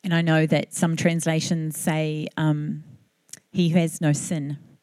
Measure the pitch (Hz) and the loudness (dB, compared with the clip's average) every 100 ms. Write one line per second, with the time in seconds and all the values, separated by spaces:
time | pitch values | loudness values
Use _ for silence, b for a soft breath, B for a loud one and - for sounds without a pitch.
0 | 190 165 170 160 156 151 - - 175 165 | 0 0 4 2 4 0 -2 -2 0 2
1 | 180 165 165 160 - 170 160 151 - 156 | 0 0 0 0 0 -2 -2 -4 -2 0
2 | 156 151 151 - 156 151 151 151 156 - | -2 -4 -6 -2 2 2 -2 -6 -10 -20
3 | _ _ _ - _ - 170 170 165 - | _ _ _ -20 _ 0 2 4 0 0
4 | 151 147 - 165 143 147 - - | 0 0 -2 -6 -6 -8 -12 -20